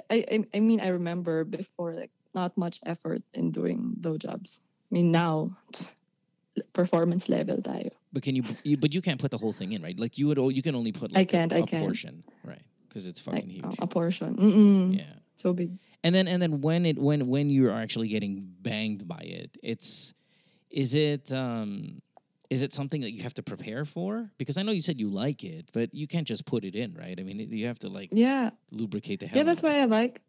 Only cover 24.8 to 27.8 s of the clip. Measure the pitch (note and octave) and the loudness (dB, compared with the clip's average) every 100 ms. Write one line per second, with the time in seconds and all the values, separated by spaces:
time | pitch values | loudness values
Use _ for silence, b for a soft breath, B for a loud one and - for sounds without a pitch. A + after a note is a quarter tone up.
24.8 | D#3+ C#3 G#2+ G2 C3 C3+ - A#2 - A#2 | 0 -2 -2 -2 -2 -4 -8 -12 -6 -4
25.8 | A#2 - D3+ E3+ D3+ A2 - A#2+ F#2+ G#2 | -2 -4 -4 -4 -4 -6 -4 -4 -2 -6
26.8 | A#2 E2 F2 F#2 F#2+ G2+ A2 A2 A#2 A#2+ | -6 -8 -10 -10 -8 -8 -8 -6 -6 -6